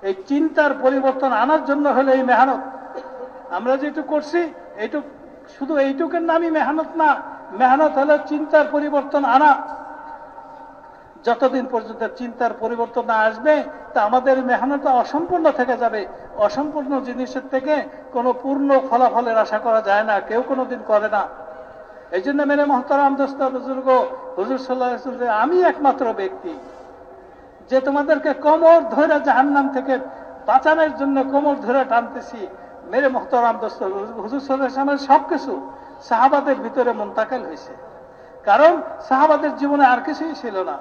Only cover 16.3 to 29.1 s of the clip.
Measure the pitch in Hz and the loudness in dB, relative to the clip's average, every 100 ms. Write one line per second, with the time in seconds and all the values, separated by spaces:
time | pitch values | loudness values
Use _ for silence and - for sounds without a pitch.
16.3 | - 208 254 302 302 269 277 247 247 254 | -2 -2 0 -4 -4 -4 -4 -4 -8 -8
17.3 | 269 262 262 262 302 226 - - 247 247 | -8 -4 -4 0 -2 -2 -12 -8 -4 -2
18.3 | 247 269 277 277 269 262 233 254 226 240 | -2 -2 -2 2 2 2 2 4 2 0
19.3 | 226 214 214 226 220 214 202 220 202 196 | 0 0 -2 0 0 2 0 2 -2 -2
20.3 | 220 254 262 254 247 214 214 214 208 - | -4 -2 -4 -4 -8 0 0 0 -2 -4
21.3 | - - - - - - - - 180 226 | -8 -18 -18 -18 -20 -20 -20 -8 -6 -2
22.3 | 285 285 285 285 262 247 277 277 277 269 | -2 0 2 2 0 0 2 2 2 -2
23.3 | - 269 262 240 262 262 254 - - - | -2 -4 -4 -6 -6 2 2 2 -6 -12
24.3 | - 208 262 - 254 247 247 269 254 247 | -8 -4 -4 -4 -4 -2 -4 -8 -6 -2
25.3 | 214 247 359 349 - 285 247 247 - 196 | 0 2 4 2 4 0 2 -2 -2 -6
26.3 | - - 269 - - - - - - - | -8 -12 -12 -16 -20 -20 -20 -20 -20 -20
27.3 | - - - - 262 262 277 285 302 320 | -20 -20 -20 -2 0 2 -2 2 0 0
28.3 | 277 302 320 330 339 330 320 320 | -2 2 6 8 8 6 0 2